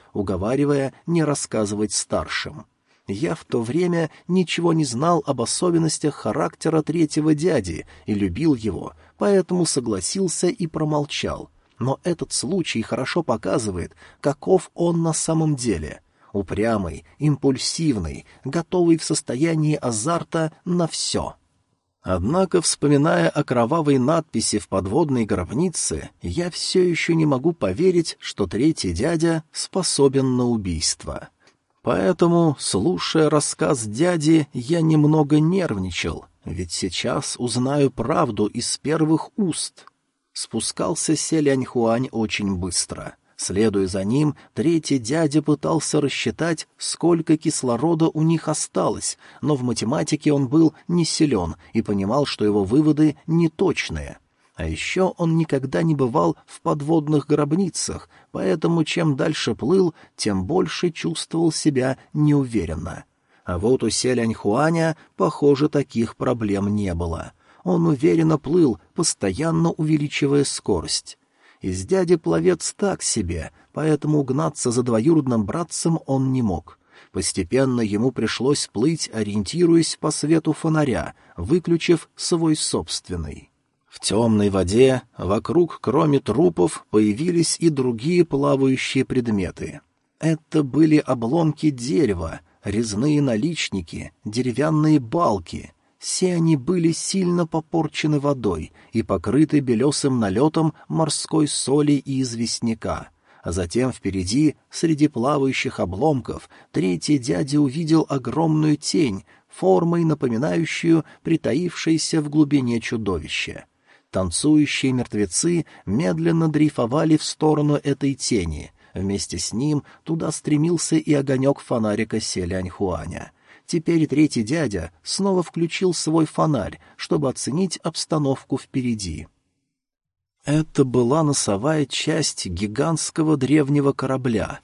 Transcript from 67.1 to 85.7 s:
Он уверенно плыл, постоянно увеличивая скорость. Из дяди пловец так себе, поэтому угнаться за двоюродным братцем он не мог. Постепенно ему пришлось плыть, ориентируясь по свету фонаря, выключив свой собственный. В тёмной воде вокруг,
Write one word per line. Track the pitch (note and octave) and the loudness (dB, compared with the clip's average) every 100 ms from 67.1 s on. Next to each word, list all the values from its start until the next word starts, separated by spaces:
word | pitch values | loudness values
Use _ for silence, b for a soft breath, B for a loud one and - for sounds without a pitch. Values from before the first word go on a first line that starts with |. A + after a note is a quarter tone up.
| E2 - - b b | -6 -10 -16 b b
Он | F3+ F3+ E3 | -2 2 2
уверенно | C3+ E3 E3 D#3+ D#3 | 2 4 4 4 2
плыл, | - F3+ D3 G2+ b | 2 4 4 2 b
постоянно | - E3 - G2 F2+ E3 D#3+ E3 | -4 -2 -2 -2 -2 0 2 0
увеличивая | - D#3 D#3 D3 - C#3+ C#3+ | 0 0 0 0 0 2 2
скорость. | C#3 - - F2 D2+ - - - b b b b | 2 -2 -2 -2 -2 -6 -8 -18 b b b b
Из | F#2+ F#2 | -6 -6
дяди | F#2+ F#3+ F3 | -2 0 2
пловец | F3 E3+ E3 F3 F3 - - | 0 2 0 2 0 -2 -2
так | G3+ - | -2 -2
себе, | - A2+ E2+ E2+ - b b | -4 -4 -4 -6 -8 b b
поэтому | C#3+ D#3 D3 D3+ D3+ | -4 0 0 2 0
угнаться | C3 C3 D#3+ - B2+ | 0 -2 -2 -2 -2
за | A#2 | 0
двоюродным | A#2+ A2 C#3 D#3+ C3 A#2 | 2 2 4 4 2 0
братцем | G2+ E3 F3 - E3+ D#3+ - | 0 -4 -6 -4 -2 -2 0
он | C3+ C3 | 0 0
не | C3 | 0
мог. | A2 E2+ - - b b b | 0 -2 -8 -20 b b b
Постепенно | F#2+ - - F2 B2 C3+ A#2+ | -6 -4 -4 0 2 2 2
ему | A2 G#2 C3 | 0 0 0
пришлось | - A2 - B2+ C#3+ - | 0 -4 -2 0 0 -2
плыть, | G#2 C#3+ D#3+ - | -2 0 0 -6
ориентируясь | A2 G#2 G#2 G2 E3 E3+ E3 D#3 - | -6 -4 -4 -4 0 4 4 2 -2
по | D#3 | -4
свету | - D3+ D#3+ D#3 | -2 0 2 0
фонаря, | D3 D#3+ D#3 C3+ F#2 - - b b | -2 0 0 0 -2 -6 -12 b b
выключив | F#2+ F3 E3+ E3+ - E3 - | 0 0 2 0 2 2 0
свой | - - E3+ D#3+ | -10 -2 0 2
собственный. | D3+ - A2+ E2 - - F2+ D2+ - - _ _ _ _ | 0 -2 -4 -4 -8 -8 -8 -8 -12 -18 _ _ _ _
В | - | -8
тёмной | - G2+ A#2 G#2+ G2+ | -2 2 4 4 4
воде | F#2+ F2+ A2 C3 B2+ - - | 2 2 6 6 4 -4 -8
вокруг, | F2+ G#2+ - D3 E3+ | -2 -2 0 2 0